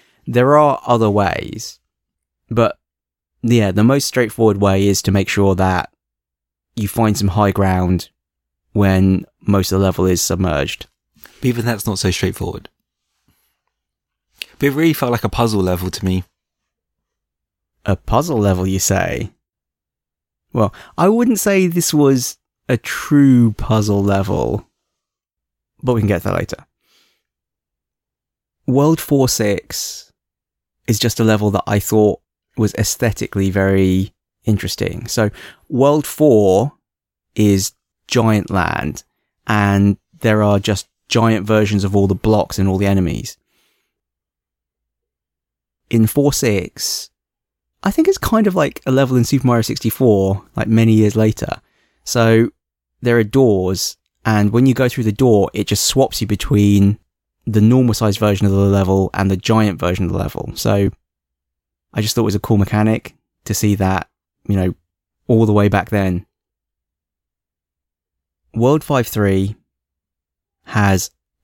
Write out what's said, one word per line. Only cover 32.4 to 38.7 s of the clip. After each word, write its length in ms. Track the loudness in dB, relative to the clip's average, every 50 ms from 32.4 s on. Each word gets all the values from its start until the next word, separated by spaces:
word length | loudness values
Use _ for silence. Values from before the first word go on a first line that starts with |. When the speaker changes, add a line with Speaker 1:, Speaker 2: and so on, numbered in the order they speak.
| _ _ _
Speaker 1:
was 180 | -2 -2 -2 -2
aesthetically 760 | -2 -4 -4 -4 -2 -4 -4 -2 -4 -8 -6 -4 -2 -2 0
very 640 | 0 0 0 2 2 2 2 2 2 0 -2 -4 -8 _ _ _ _ _ _
interesting. 640 | -2 -2 -2 -2 -6 -6 -6 -6 -6 -6 -8 -10
So, 240 | -6 -4 -2 -2 -2 -4 -8 -18 -20 -20 _ _ _
World 380 | -2 2 2 2 2 0 -2
four 640 | -6 -2 2 4 4 4 4 4 4 2 2 0 -2 -6 _ _ _ _ _ _ _ _ _ _ _ _
is 380 | 0 2 2 2 2 0 -4 -10 _ _ _ _ _ _
giant 440 | -4 -2 0 2 2 0 0 -2 -2
land, 540 | -4 -2 -2 -2